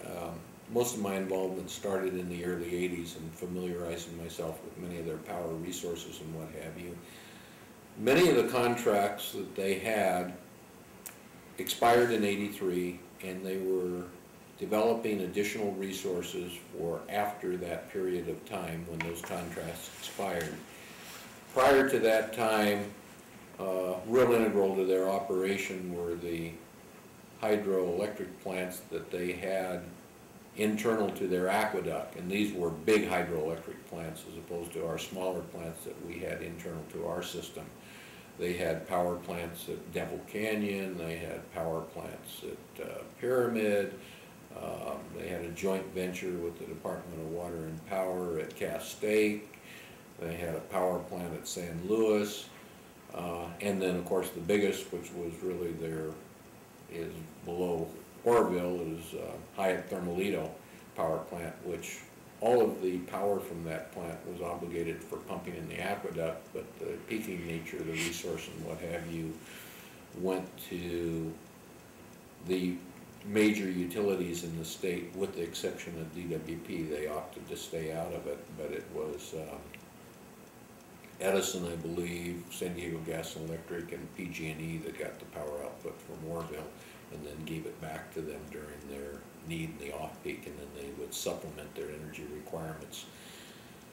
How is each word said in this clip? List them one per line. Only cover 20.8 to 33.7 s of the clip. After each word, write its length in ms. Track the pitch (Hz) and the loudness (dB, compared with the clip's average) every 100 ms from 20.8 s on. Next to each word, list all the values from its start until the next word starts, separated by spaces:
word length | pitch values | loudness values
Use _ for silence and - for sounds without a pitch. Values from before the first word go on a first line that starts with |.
| - - - - - - - | -14 -14 -14 -12 -14 -14 0
Prior 360 | - 135 135 131 | 6 10 12 10
to 100 | 123 | 8
that 340 | 110 110 110 | 8 8 6
time, 520 | - 110 110 104 101 104 - - - - - - - | 4 6 8 8 6 2 -6 -14 -18 -18 -18 -16 -4
uh, 360 | 95 92 92 92 110 | 0 2 4 2 6
real 240 | 120 123 | 8 10
integral 420 | 117 110 101 95 95 | 10 8 8 6 6
to 100 | 92 | 6
their 240 | 92 95 | 8 6
operation 840 | 98 95 92 95 98 - 95 90 | 4 4 4 4 2 0 -2 -2
were 220 | 87 87 85 | -2 0 -2
the 360 | 87 85 82 82 - - - - - - - - | 0 -2 -2 -6 -12 -18 -18 -18 -20 -20 -18 -4
hydroelectric 840 | 110 104 98 95 90 87 107 104 90 - | 2 4 4 4 4 2 0 -2 -6 -6
plants 400 | 98 92 90 90 - | -4 -2 -2 -4 -6
that 220 | 82 - | -6 -4
they 220 | 90 90 | -2 0
had 480 | 87 95 95 92 87 85 - - - - - - - | 0 0 0 0 -2 -4 -12 -16 -20 -20 -18 -12 0
internal 540 | 107 107 120 110 98 | 2 4 4 4 4
to 180 | - 92 | 2 2
their 220 | 90 92 | 4 6
aqueduct, 640 | 101 107 95 85 73 - - | 4 4 2 0 -2 -4 -6
and 140 | 90 | 0
these 240 | 101 104 | 2 2
were 160 | 92 85 | 2 0
big 400 | 80 78 107 87 | 2 6 6 6
hydroelectric 720 | 90 85 82 78 82 - | 2 2 0 0 -2 -6